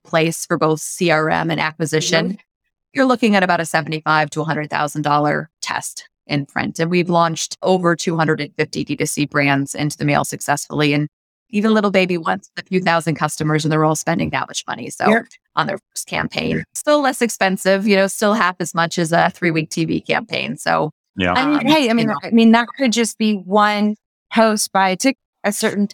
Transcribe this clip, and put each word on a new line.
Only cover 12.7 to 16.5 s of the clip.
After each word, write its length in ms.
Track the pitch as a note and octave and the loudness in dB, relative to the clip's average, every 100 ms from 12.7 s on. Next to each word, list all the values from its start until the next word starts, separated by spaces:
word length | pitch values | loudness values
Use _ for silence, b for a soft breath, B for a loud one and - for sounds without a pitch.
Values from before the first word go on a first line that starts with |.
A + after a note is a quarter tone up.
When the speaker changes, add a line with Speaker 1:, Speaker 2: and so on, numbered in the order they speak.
| F#3 | -2
Speaker 1:
thousand 340 | F#3 E3+ E3 | 2 0 0
customers, 500 | D3+ D#3 - D#3 D3+ | -2 -2 -2 0 0
and 60 | D#3 | 0
they're 140 | D#3 | 2
all 100 | D#3 | 2
spending 360 | D#3 - E3+ D#3 | 0 -2 -2 -2
that 180 | C#3+ - | -4 -4
much 160 | - - | -8 -10
money. 240 | - B2 | -10 -10
So 180 | - - | -2 0
Speaker 2:
Yep. 180 | A3+ A#3 - _ | 2 -2 -14 _
Speaker 1:
on 140 | - D#3 | -4 -4
their 100 | D3+ | -6
first 300 | - - - | -10 -14 -8
campaign, 560 | E3 D#3 - D#3 | -6 -4 -4 -4